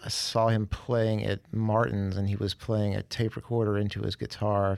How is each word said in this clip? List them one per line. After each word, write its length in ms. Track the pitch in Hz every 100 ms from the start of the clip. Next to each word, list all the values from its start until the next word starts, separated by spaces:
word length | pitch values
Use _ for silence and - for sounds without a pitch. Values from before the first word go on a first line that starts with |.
| -
I 40 |
saw 400 | - - 113 113
him 180 | 110 104
playing 580 | - - 120 110 107 107
at 140 | 98 -
Martin's, 680 | 107 110 107 117 101 98 95
and 120 | 98
he 60 | 101
was 180 | 101
playing 400 | - - 107 104
a 80 | 98
tape 340 | - - 113 -
recorder 440 | - 117 107 101
into 220 | 101 104
his 140 | 107 -
guitar 640 | 110 - 104 101 98